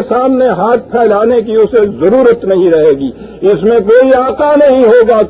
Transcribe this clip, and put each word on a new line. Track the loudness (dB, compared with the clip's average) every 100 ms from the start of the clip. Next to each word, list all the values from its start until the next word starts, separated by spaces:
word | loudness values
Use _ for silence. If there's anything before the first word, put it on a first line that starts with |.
| 0
سامنے | -2 -2 0 -2
ہاتھ | -2 -2 -2 -4
پھیلانے | -2 0 0 0 -2
کی | -2 -2
اسے | 0 0 -2 -2
ضرورت | 0 2 2 0
نہیں | -2 -2 0
رہے | 2 0 0
گی۔ | -4 -10 -18 -6
اس | -2 -2
میں | 0 0
کوئی | 2 2 2 0
آقا | -2 -2 0
نہیں | 2 2 2
ہوگا، | 2 4 2 0 0